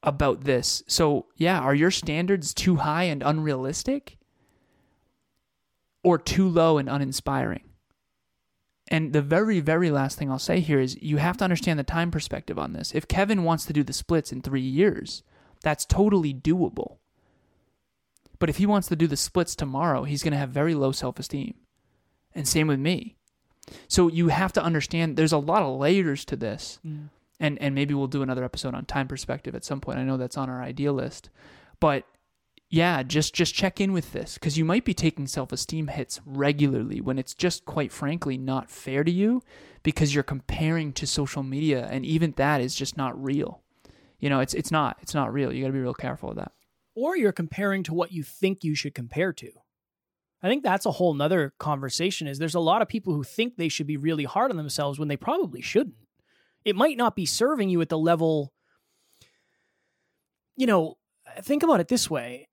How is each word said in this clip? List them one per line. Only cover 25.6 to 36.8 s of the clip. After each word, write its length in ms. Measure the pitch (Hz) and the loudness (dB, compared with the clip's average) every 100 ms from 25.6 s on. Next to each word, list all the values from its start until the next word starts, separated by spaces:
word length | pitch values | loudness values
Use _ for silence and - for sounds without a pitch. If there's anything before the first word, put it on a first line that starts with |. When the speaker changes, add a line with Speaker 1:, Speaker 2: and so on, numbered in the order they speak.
Speaker 1:
of 160 | 156 131 | 2 0
layers 460 | 143 196 170 139 | 4 4 4 -2
to 100 | - | -6
this. 460 | 135 113 - - - | -6 -6 -6 -12 -14
Speaker 2:
Mm. 260 | 160 151 147 _ _ _ | -12 -12 -14 _ _ _
Speaker 1:
And, 200 | 156 143 | -2 0
and 140 | 143 | -2
maybe 180 | 139 143 | 0 0
we'll 140 | 143 135 | 0 0
do 160 | 143 | -2
another 220 | 135 123 | -2 -2
episode 280 | 123 - 131 | -4 -6 -6
on 120 | 139 | -8
time 240 | 135 139 131 | -6 -4 -4
perspective 480 | 135 - 135 - 120 | -8 -6 -6 -6 -10
at 80 | |
some 160 | - 139 | -8 -8
point. 180 | - 131 | -6 -4
I 60 | |
know 120 | 131 131 | -2 -2
that's 200 | 127 - | -4 -6
on 120 | 131 | -8
our 140 | 127 | -8
idea 300 | 127 131 143 | -10 -4 -2
list. 360 | 135 123 - - _ - - _ _ | -2 -4 -10 -20 _ -20 -20 _ _
But 260 | 156 139 - _ _ _ _ _ _ | 2 2 -4 _ _ _ _ _ _
yeah, 320 | 160 170 160 | 2 4 2
just, 320 | 131 151 151 | 0 0 0
just 180 | - 170 | 0 0
check 280 | - 190 - | 2 -2 0
in 120 | 196 | 0
with 200 | 185 - | 0 -2
this, 260 | - - - | -8 -10 -6
'cause 180 | 156 147 | -4 0
you 80 | |
might 200 | 160 202 | 2 2
be 100 | - | 0
taking 320 | 180 165 - 139 | 0 0 0 -6
self-esteem 600 | - 131 131 - 160 151 | -6 -6 -6 -6 -6 -4
hits 320 | 143 135 - | -6 -8 -10
regularly 760 | - 135 139 147 147 120 | -10 0 0 4 2 2